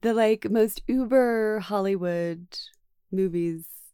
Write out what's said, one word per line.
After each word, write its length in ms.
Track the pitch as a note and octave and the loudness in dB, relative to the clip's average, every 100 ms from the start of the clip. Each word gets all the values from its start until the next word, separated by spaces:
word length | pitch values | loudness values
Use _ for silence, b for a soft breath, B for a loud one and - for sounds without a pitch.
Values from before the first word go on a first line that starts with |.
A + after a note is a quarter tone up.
the, 120 | A3+ | 0
like, 360 | A3+ A3 A3 G#3+ | 2 4 2 0
most 320 | A3 A3 - - | 2 2 0 -4
uber 720 | B3+ B3 C4 B3 A3+ G#3+ G#3+ | -2 2 4 4 2 0 -2
Hollywood 840 | F3+ G3+ G3 G3 F3 E3+ E3+ E3+ F3 - - _ _ _ _ | -4 -2 0 0 -2 -2 -4 -6 -12 -16 -16 _ _ _ _
movies 540 | F#3+ F#3+ E3+ E3+ E3 E3 - - | -2 0 0 -2 -4 -10 -20 -20